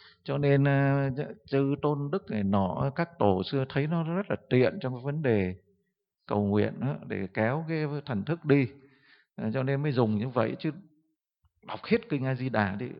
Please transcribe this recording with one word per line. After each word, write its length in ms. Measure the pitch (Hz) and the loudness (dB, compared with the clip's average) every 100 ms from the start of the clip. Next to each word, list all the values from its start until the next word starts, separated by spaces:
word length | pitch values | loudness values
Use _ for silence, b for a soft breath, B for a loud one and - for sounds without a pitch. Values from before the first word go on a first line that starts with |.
| b b | b b
cho 140 | - 143 | -6 0
nên, 300 | 143 139 139 | 4 4 6
à, 420 | 139 139 139 139 127 147 - - | 4 4 2 0 -4 -8 -10 -2
chư 300 | 139 139 143 | 0 2 0
tôn 280 | 147 147 143 | 0 -2 -2
đức 200 | 190 - | -4 -4
này 120 | 214 | -2
nọ, 480 | 196 196 190 139 135 135 | 2 2 2 0 -2 -2
các 240 | 170 - | -6 2
tổ 240 | 104 95 | 2 4
xưa 220 | 92 139 131 | 0 -2 -2
thấy 180 | 139 151 | -2 -2
nó 160 | 170 | -2
rất 260 | 160 175 202 | -2 -4 -4
là 60 | - - | -6 0
tiện 300 | 127 123 - | 4 4 0
trong 120 | 127 | -6
cái 100 | 127 | -6
vấn 180 | 131 147 | -6 -2
đề 340 | 143 107 92 92 _ _ _ _ _ _ - | 2 2 2 -4 _ _ _ _ _ _ -4
cầu 160 | 104 | 0
nguyện 300 | 101 104 - - | 2 2 0 -2
đó, 160 | 127 151 - | -6 -6 -6
để 200 | 98 95 | -6 -6
kéo 320 | - 110 147 160 | -2 0 -2 -4
cái 160 | 160 151 143 143 | -4 -4 -6 -4
thần 180 | 113 | -4
thức 220 | 101 170 156 | -4 -4 4
đi. 220 | 143 123 - b b b b b - | 4 4 -4 b b b b b -8
À, 160 | 110 | -4
cho 100 | 127 | -2
nên 200 | 131 139 | -2 -2
mới 80 | 151 | 0
dùng 260 | 127 113 107 | 2 2 2
như 120 | 127 | 0
vậy, 260 | 123 117 - | -2 -2 -2
chứ 120 | 160 - - _ _ _ _ _ _ _ - | -6 -6 -14 _ _ _ _ _ _ _ -14
đọc 120 | - - | -10 0
hết 240 | 226 - | 0 2
kinh 160 | 147 131 | -2 -2
A 100 | 123 | -2
Di 140 | 131 | -2
Đà 260 | 113 101 101 | 0 0 -2
đi, 140 | 123 - | -8 -12